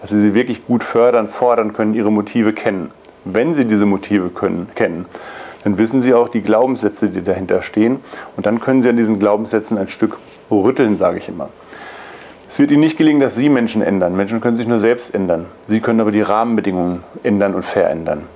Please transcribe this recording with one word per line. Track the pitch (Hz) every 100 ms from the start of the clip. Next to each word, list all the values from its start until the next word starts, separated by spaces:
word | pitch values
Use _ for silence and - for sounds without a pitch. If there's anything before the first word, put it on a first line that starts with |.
Dass | -
Sie | 104
sie | 104
wirklich | 101 120 113
gut | - 120
fördern, | - 117 117 120 104
fordern | - 123 117 107
können, | 104 107
Ihre | 107 107
Motive | 107 101 120 107
kennen. | 107 - 98 82 - - -
Wenn | - 95 139 160
Sie |
diese | 117 107
Motive | 101 95 - 104 90
können, | - 98 87 87 -
kennen, | 107 85 98 - - - - -
dann | - 95
wissen | 113 131
Sie | 123
auch | 120 120
die | 117
Glaubenssätze, | 98 107 131 123 104 - 104
die | 92
dahinter | 90 92 92 92
stehen. | 92 - 110 135 - - - -
Und | 104
dann | 113
können | - 135
Sie | 120
an | 120
diesen | 110 107
Glaubenssätzen | 101 104 110 110 107 107
ein | 95
Stück | - 110 - - - -
rütteln, | 107 98 131 120 98
sage | 90 90
ich | -
immer. | 87 71 - - - - - - - - - -
Es | -
wird | 139
Ihnen | 143
nicht | 160 156
gelingen, | 156 147
dass | 135
Sie | 113 139
Menschen | 135 117 110
ändern. | - 101 90
Menschen | 92 98 113
können | 120 117
sich | 117
nur | 117
selbst | 107 123 -
ändern. | 110 92 85 85 - -
Sie | 107
können | 117 113
aber | 107
die | 104
Rahmenbedingungen | 104 104 117 113 98 92 87 90 87 -
ändern | 123 104 101
und | 92
verändern. | 87 - 85 80 80 76 80